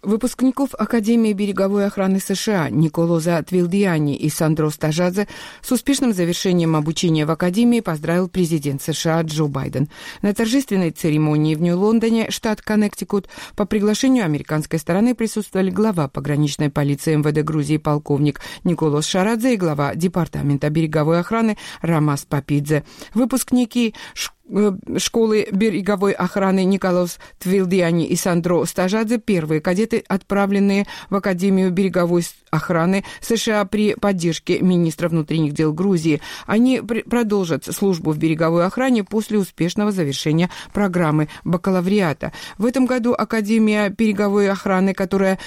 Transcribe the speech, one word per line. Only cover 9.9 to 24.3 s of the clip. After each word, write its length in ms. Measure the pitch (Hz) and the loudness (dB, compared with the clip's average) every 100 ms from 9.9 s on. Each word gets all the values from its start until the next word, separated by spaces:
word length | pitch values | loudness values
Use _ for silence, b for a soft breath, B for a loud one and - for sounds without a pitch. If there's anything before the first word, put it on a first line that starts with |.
| B B B | B B B
На 100 | 202 | -2
торжественной 560 | 202 226 269 269 196 175 | 0 0 0 0 -2 -2
церемонии 640 | - 170 151 151 151 156 | -2 0 2 2 2 0
в 80 | 151 | 0
Нью-Лондоне, 680 | 175 175 208 226 226 226 220 | 0 2 2 2 2 0 0
штат 320 | - 226 214 | -4 -4 -4
Коннектикут, 680 | - 214 208 - 190 202 - B B - | -2 0 0 -2 -4 -4 -4 B B -4
по 100 | 202 | -2
приглашению 600 | 214 208 214 269 262 180 | 2 0 2 2 2 2
американской 540 | 147 - 156 151 165 | -2 -2 -4 -2 -6
стороны 340 | - 180 240 | -2 0 2
присутствовали 560 | 233 226 214 202 190 190 | 0 -2 -4 -4 -2 -2
глава 380 | 180 214 175 139 | 0 0 0 -2
пограничной 640 | - 139 147 151 143 151 | -4 -2 0 0 0 -2
полиции 420 | 151 143 139 - | 0 -2 -2 0
М 80 | 151 | 2
В 100 | 151 | 2
Д 120 | 151 | 0
Грузии 340 | 151 156 143 151 | 0 -2 0 -2
полковник 640 | 151 151 151 143 147 - B B | 0 -2 0 0 0 -2 B B
Николос 420 | 180 160 156 143 156 | -2 0 0 0 0
Шарадзе 480 | 190 196 233 254 | 0 0 2 0
и 40 | 226 | 0
глава 360 | 175 147 143 | 0 0 -2
департамента 760 | - 180 180 160 147 143 143 147 | -2 -2 0 -2 -2 -2 0 0
береговой 480 | 156 160 156 151 170 | 0 0 0 2 0
охраны 360 | 175 226 226 208 B B | 0 0 0 -2 B B
Рамас 440 | 165 165 151 143 - | 2 4 4 0 -2
Папидзе. 580 | 147 - 147 143 151 B B B | -4 0 0 2 0 B B B
Выпускники 800 | 208 240 262 - 247 240 240 226 B B - | 0 2 0 0 0 2 0 0 B B -10
ш-, 160 | - | -10